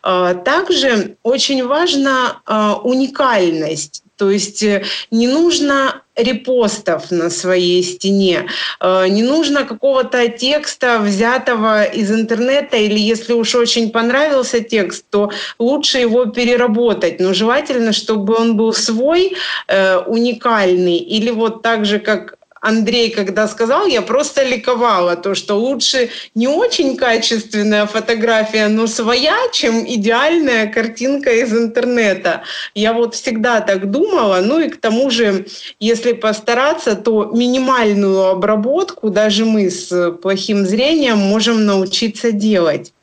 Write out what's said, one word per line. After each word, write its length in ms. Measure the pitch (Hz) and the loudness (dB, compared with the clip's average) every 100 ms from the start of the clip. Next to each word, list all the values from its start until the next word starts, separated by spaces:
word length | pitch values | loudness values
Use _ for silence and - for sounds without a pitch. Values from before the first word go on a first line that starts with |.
Э, 320 | - 180 180 180 - | 0 0 0 0 0
также 680 | 311 381 330 269 220 - - | -2 0 0 2 0 -2 -6
очень 400 | 226 262 - 269 247 | -2 0 0 -2 0
важна, 760 | 285 349 285 277 262 247 - - | 0 0 0 0 0 -2 -4 -4
э, 260 | 214 214 - | 0 0 0
уникальность. 1200 | 247 262 269 - 269 220 175 160 151 151 - - _ _ | 0 0 0 0 0 2 2 0 -4 -6 -8 -14 _ _
То 120 | 196 | 0
есть, 320 | 202 - - | 0 -2 -2
э, 200 | 214 202 190 - - | 0 0 -2 -8 -4
не 160 | 226 240 | 0 2
нужно 760 | 285 339 294 285 277 269 - _ - | 4 2 2 2 2 0 -4 _ -2
репостов 960 | 233 220 - 254 214 202 - 156 - | 0 0 0 2 2 0 -2 -2 -2
на 180 | 175 170 | -2 -2
своей 540 | 170 185 185 180 180 | -2 0 2 2 2
стене, 600 | 180 - 190 196 190 170 - - - - | 0 -4 0 2 2 0 -2 -6 -8 -2
э, 280 | 185 185 185 | 0 2 2
не 140 | 202 | 2
нужно 420 | 240 302 294 285 262 | 2 2 0 0 -2
какого-то 640 | 220 277 262 254 247 240 | -2 0 2 0 0 0
текста, 720 | 233 254 294 302 - 254 233 | -2 -2 -2 -4 -4 0 2
взятого 840 | 202 196 226 254 254 233 220 214 | 0 0 0 0 0 0 2 2
из 280 | 208 - 202 | 2 0 0
интернета, 680 | 220 220 226 247 277 277 240 | 0 0 0 0 0 0 0
или 200 | 214 214 | 2 2
если 360 | 208 226 226 | 0 -2 0
уж 220 | 240 220 247 | 0 2 0
очень 360 | 233 233 226 | 2 0 0
понравился 680 | 226 226 262 302 277 240 233 | 0 0 0 2 0 0 -2
текст, 440 | 226 226 180 - _ | 0 -2 -2 -6 _
то 220 | 202 202 202 - - | 0 0 -4 -12 -4
лучше 380 | 233 294 294 262 | 0 0 0 0
его 260 | 240 226 240 | 2 2 0
переработать. 920 | 214 240 240 240 214 240 196 180 165 | 0 0 2 2 2 2 2 -2 0
Но 140 | 185 | 0
желательно, 580 | 185 220 269 294 254 226 | 2 2 0 0 -2 0
чтобы 440 | 208 - 214 196 226 | -2 -2 -2 0 2
он 200 | 226 214 | 2 2
был 160 | 220 | 0
свой, 640 | 214 - 226 269 339 381 370 - - - | 0 -2 0 2 2 0 -2 -8 -8 -2
э, 300 | 196 190 185 - | 0 2 2 0
уникальный, 880 | 226 240 233 247 220 190 180 180 170 | 0 0 0 0 2 2 2 2 0
или 340 | 170 214 226 | -2 -2 -2
вот 300 | 220 226 226 | 0 -2 -2
так 240 | 233 226 208 | -2 0 0
же, 140 | 202 | -2
как 360 | 208 202 - - _ - 214 | -2 -4 -4 -20 _ -6 -2
Андрей 440 | 220 220 240 226 | 0 0 0 0
когда 360 | 214 196 196 214 | -2 -4 -2 -2
сказал: 380 | - 226 285 403 | -2 0 2 2
«Я 160 | 247 | 0
просто 420 | 185 247 294 - | 0 -2 0 0
ликовала», 720 | 269 247 220 247 240 196 175 175 | 0 0 -2 0 2 2 0 -2
то, 200 | 196 190 | -2 -4
что 200 | - 202 | -2 -2
лучше 540 | 240 269 - 269 240 - - | 0 -2 -2 0 -2 -6 -8
не 140 | 214 240 | -2 0
очень 500 | 311 466 - 277 254 | 0 0 0 -2 0
качественная 880 | 254 226 220 226 214 214 208 208 208 | 0 0 0 -4 -4 -2 0 0 0
фотография, 840 | 214 214 233 226 220 214 220 214 | -2 -2 -2 2 0 0 0 0
но 180 | 214 226 | 2 0
своя, 480 | 220 226 247 302 415 494 | -2 -2 0 0 0 0
чем 320 | - 262 226 - | 0 0 0 -2
идеальная 760 | 233 202 233 294 339 285 233 214 | -2 0 2 2 2 2 0 0
картинка 580 | 220 226 - 247 277 277 | -2 -4 -4 -2 0 2
из 220 | 226 240 | 2 2
интернета. 880 | 220 233 226 240 240 214 185 180 160 - - - | 0 0 0 0 2 2 0 -2 -4 -6 -12 -10
Я 200 | - 214 | -2 0
вот 200 | 233 233 | 2 0
всегда 480 | 233 - 220 233 226 | -2 -6 -2 0 0
так 300 | 214 190 196 | 2 -2 0
думала. 500 | 240 415 370 220 185 | 0 2 2 2 2
Ну 160 | 202 311 | 2 2
и 100 | 294 | 0
к 80 | - | -2
тому 300 | 226 226 277 | -2 2 0
же, 340 | 233 220 190 190 - - - | 2 0 0 -4 -14 -18 -4
если 340 | 214 226 233 | 0 0 0
постараться, 840 | 233 220 214 - 240 277 320 - 202 | 0 -2 -2 -2 0 2 0 -2 0
то 360 | - 220 208 226 | 0 0 0 0
минимальную 920 | 247 254 254 247 220 202 196 190 190 | 0 0 2 2 2 2 2 2 2
обработку 800 | 185 202 214 220 302 381 - 220 | 0 0 0 0 -2 -2 -4 -2
даже 340 | 196 214 202 226 | 0 2 2 0
мы 240 | 220 190 | 2 0
с 420 | 175 - 180 175 170 | -4 -4 -2 -2 -2
плохим 420 | 190 196 - 202 190 | -4 -4 -2 -2 0
зрением 520 | 214 269 320 269 214 | 0 2 2 2 2
можем 460 | 196 214 220 226 208 | 2 0 0 2 2
научиться 680 | 196 190 - 226 - 233 | 2 0 -2 -4 -2 -2
делать. 600 | 208 214 202 165 143 - _ | 0 0 2 2 -2 -6 _